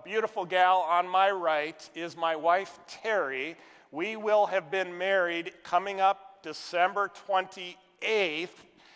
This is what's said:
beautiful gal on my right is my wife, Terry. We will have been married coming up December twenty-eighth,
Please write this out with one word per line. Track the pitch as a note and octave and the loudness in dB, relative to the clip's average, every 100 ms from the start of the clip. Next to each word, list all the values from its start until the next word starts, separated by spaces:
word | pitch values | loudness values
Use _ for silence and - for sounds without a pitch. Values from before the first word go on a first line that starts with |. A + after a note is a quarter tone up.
beautiful | F3 A3 G#3+ G#3+ F3 | -6 -4 -2 -4 -2
gal | F#3 F3+ F#3 | 4 4 4
on | D#3+ F3 F3+ | 2 2 2
my | F#3 G3 | 2 2
right | G3 E3+ D#3 D3+ D#3+ - D#3+ | 2 0 0 -2 -8 -16 -10
is | E3 D3 | -10 -4
my | E3 D#3+ | -2 0
wife, | D#3+ F3+ F#3+ - - | 2 2 0 -12 -18
Terry. | - A3 G#3 C#3+ C3 D3 E3+ - - _ | -10 -2 -2 -2 -4 -8 -10 -20 -20 _
We | C#3+ G3+ A3 | -6 -6 -4
will | G#3+ G#3+ G3+ | 2 4 4
have | F#3+ D#3 | 0 -2
been | F#3+ F3+ F3 | -4 -4 -4
married | F#3+ G3 F3 E3+ E3+ - | 0 2 2 -2 -6 -12
coming | - F3 G3 G3 | -2 -2 -2 2
up | F#3+ G3+ - - | 2 2 -6 -18
December | D#3+ D3+ - F3 F3+ G3+ G3 | -14 -12 -4 2 2 2 -4
twenty-eighth, | - - F#3+ F#3+ G3 F3+ F3 _ _ G3+ A3 F3+ D3+ F3 - - _ - | -6 -2 0 0 -6 -16 -16 _ _ -2 0 0 -2 -8 -12 -20 _ -20